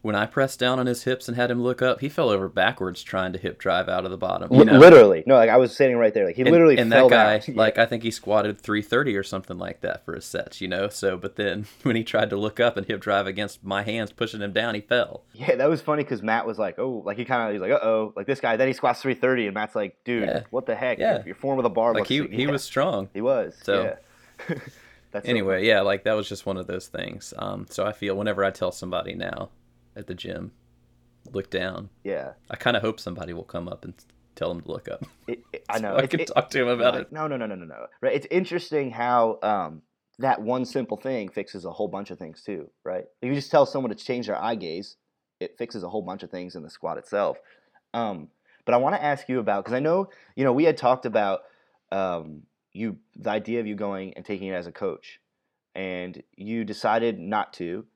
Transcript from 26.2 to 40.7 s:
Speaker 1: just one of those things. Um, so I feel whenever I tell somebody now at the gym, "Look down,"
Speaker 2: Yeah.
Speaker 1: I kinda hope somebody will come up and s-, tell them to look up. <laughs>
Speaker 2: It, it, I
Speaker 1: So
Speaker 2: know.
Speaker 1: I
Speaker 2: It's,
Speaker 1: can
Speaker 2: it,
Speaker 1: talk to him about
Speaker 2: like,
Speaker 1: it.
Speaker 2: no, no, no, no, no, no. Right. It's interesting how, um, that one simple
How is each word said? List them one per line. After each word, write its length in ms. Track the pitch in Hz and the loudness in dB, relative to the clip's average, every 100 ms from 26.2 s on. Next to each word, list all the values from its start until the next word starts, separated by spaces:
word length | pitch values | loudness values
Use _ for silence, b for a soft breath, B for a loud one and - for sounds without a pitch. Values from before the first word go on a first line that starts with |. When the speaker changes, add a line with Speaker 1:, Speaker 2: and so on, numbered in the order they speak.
| 101 | -4
Speaker 1:
just 180 | 101 - | -10 -8
one 120 | 95 | -8
of 100 | 92 | -8
those 200 | 92 - | -10 -10
things. 460 | - 95 - - - | -10 -10 -12 -16 -12
Um, 300 | 101 98 98 | -10 -10 -10
so 160 | - 98 | -6 -6
I 80 | |
feel 220 | 107 101 95 | -4 -6 -4
whenever 280 | 107 98 | -4 -2
I 60 | 98 | -2
tell 200 | - 90 | -2 -6
somebody 400 | - 92 87 95 | -6 -8 -6 -8
now 360 | 90 90 - 95 _ _ _ _ - | -10 -10 -10 -12 _ _ _ _ -20
at 120 | 98 | -16
the 80 | 92 | -14
gym, 360 | 87 87 92 _ _ _ _ _ _ _ - | -12 -12 -14 _ _ _ _ _ _ _ -10
"Look 180 | 98 95 | -10 -6
down," 380 | 92 92 92 98 _ | -6 -6 -8 -14 _
Speaker 2:
Yeah. 300 | 98 87 65 - _ | -10 -8 -10 -16 _
Speaker 1:
I 60 | - | -6
kinda 240 | 127 117 | -2 -2
hope 200 | 110 110 | -2 -6
somebody 320 | - 87 85 | -12 -12 -12
will 100 | 85 | -14
come 240 | - 87 87 | -12 -12 -12
up 180 | 92 - | -14 -16
and 80 | - | -20
s-, 120 | _ _ _ - | _ _ _ -8
tell 140 | 82 | -8
them 120 | 87 | -8
to 80 | - | -10
look 160 | - - | -12 -12
up. 160 | - - | -12 -14
<laughs> 180 | _ - | _ -12
Speaker 2:
It, 120 | 233 _ | -12 _
it, 100 | - - | -16 -6
I 80 | 214 | -6
Speaker 1:
So 60 | |
Speaker 2:
know. 120 | 214 190 | -2 -4
Speaker 1:
I 60 | |
Speaker 2:
It's, 100 | 135 | -4
Speaker 1:
can 80 | - | -6
Speaker 2:
it, 60 | 165 | -2
Speaker 1:
talk 220 | 123 - | -4 -2
to 120 | 143 | -4
him 60 | 123 | -2
about 280 | 120 120 123 | 0 0 -2
Speaker 2:
like, 80 | |
Speaker 1:
it. 80 | - | -10
Speaker 2:
no, 160 | 156 156 | -10 -8
no, 100 | 135 | -6
no, 80 | 110 | -8
no, 100 | 92 | -10
no, 100 | 82 | -14
no. 200 | 55 - b | -18 -18 b
Right. 120 | 135 139 | -4 -4
It's 120 | - | -2
interesting 580 | 175 185 170 - 151 135 | -4 -4 -8 -6 -6 -6
how, 480 | 117 120 123 113 107 | -6 0 2 2 -2
um, 400 | 107 104 80 80 _ _ _ - | -4 -4 -6 -12 _ _ _ -6
that 220 | 135 - | -2 -2
one 240 | 110 127 | -2 -4
simple 320 | 123 | -4